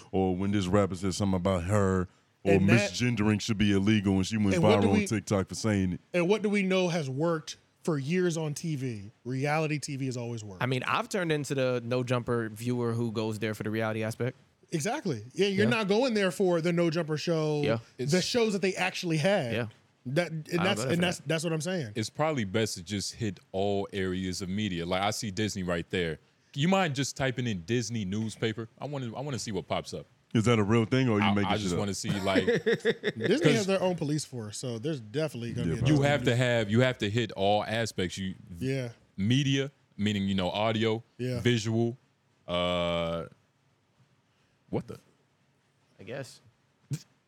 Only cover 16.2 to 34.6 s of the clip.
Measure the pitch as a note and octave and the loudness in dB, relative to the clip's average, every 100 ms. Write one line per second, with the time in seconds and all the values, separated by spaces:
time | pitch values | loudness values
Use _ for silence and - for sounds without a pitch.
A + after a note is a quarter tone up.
16.2 | F#3+ F3 F#3+ E3+ E3 E3+ E3+ D#3+ D#3 D#3 | 0 2 2 2 2 2 2 2 -2 -2
17.2 | - D#3+ D#3 D3+ C#3+ A2+ - - B2+ F3+ | 0 0 0 0 0 0 -4 -6 0 2
18.2 | - A#3+ A3 G3+ F#3+ F#3+ F#3 - F3+ D#3 | 2 2 2 2 -2 0 -2 -2 -2 0
19.2 | F3+ G3+ B2 A2 A#2 - _ _ B2 C#3+ | 2 2 0 -2 -4 -8 _ _ -4 -2
20.2 | E3+ D#3+ D3+ F3 F3+ G3 A#2+ E3+ F3 E3+ | -2 -6 -4 0 0 0 0 2 0 -2
21.2 | C#3 D#3+ E3 D#3+ D#3 F#3 A#2 G#2 G#2+ - | -2 -2 0 -2 -2 -4 -4 -4 -6 -2
22.2 | D#3 D3 G2+ G2+ A2+ - E2+ G2+ - - | 0 0 0 0 0 -4 -6 -6 -6 -6
23.2 | A2+ F2 _ F#2+ G2+ G2 G2 G2 F#2+ F#2 | -6 -6 _ -2 0 0 -2 -4 -2 -2
24.2 | F#2 F2 F#2 G2 G#2+ F2 E2+ F#2 G2+ A2 | -4 -6 -6 -4 -2 -2 -2 0 0 -2
25.2 | A2+ F#2+ G#2+ G2 F2+ F2 E2 G2 E2+ D2+ | -6 -4 -4 -2 -2 -4 -2 -2 -2 -6
26.2 | _ _ _ C#3+ D3 F#3+ F3+ C3+ C3+ - | _ _ _ -2 2 2 2 -2 -4 -2
27.2 | C3 B2 B2 G2 E2 A#2+ A2+ A#2+ F#2+ G#2+ | -4 -2 -4 -4 -2 -2 -2 -6 -4 -4
28.2 | A2 - A#2 A2 A2+ _ C3 C#3+ B2 G#2+ | -6 -4 -4 -4 -10 _ -10 -8 -8 -8
29.2 | C#3+ A#2+ - F#2+ D2+ F#2 D#2 - - _ | -8 -6 -4 -6 -2 -4 -4 -12 -14 _
30.2 | _ A#2+ G#2+ A#2 G2+ A#2 A2 C3 C3 G#2 | _ 0 4 4 4 4 4 2 4 4
31.2 | G2+ G2+ G2+ G#2 G2 F2 G2+ F#2 - G2+ | 4 4 2 0 0 -2 -2 -4 -4 -2
32.2 | F#2+ F#3+ F#3+ A3+ - A#3 G#3+ - B2+ - | 2 2 2 0 0 -2 -2 -2 -6 -4
33.2 | A2 B3+ E4+ A#3 F#3+ F#3+ F#3 F3 D3 D3+ | -2 2 4 2 2 0 0 -2 -2 -4
34.2 | - B2+ G#2+ G#2 | -6 -10 -10 -8